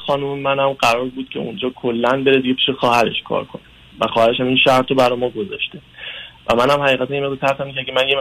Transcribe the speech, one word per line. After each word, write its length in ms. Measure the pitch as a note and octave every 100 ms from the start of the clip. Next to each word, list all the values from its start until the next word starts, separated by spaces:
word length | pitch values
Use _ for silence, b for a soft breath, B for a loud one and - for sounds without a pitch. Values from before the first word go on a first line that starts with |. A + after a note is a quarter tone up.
| -
خانم 320 | C#3+ C#3 C#3
منم 340 | C#3 C#3 C#3
قرار 360 | C3+ A#2+ A#2 B2+
بود 200 | B2+ C3
که 60 | C#3
اونجا 320 | C3 G#2+ B2+ C3
کلاً 460 | B2+ A#2 A#2+ C3+
بره 180 | C3+ C3+
دیگه 140 | B2+
پیش 220 | C3 - B2+
خواهرش 360 | B2+ A#2+ A2 - -
کار 160 | F#2+
کنه 180 | - - - - - -
و 60 | A2+
خواهرش 340 | A#2 A2+ A#2+
هم 60 | B2+
این 120 | C3
شرط 200 | C#3+ B2+ B2+
رو 60 | C3+
برای 220 | B2 B2
ما 120 | B2
گذاشته 500 | A2+ G2 - - - - B B B B B -
و 40 | A#2
منم 240 | B2+ C#3+
حقیقتاً 340 | C#3+ C3 C3
یه 60 | C#3+
مقدار 160 | C#3 C3+
ترسم 360 | C#3 C3+ C#3
که 80 | C3
اگه 120 | C3 C3
من 120 | C3+
یه 80 | C#3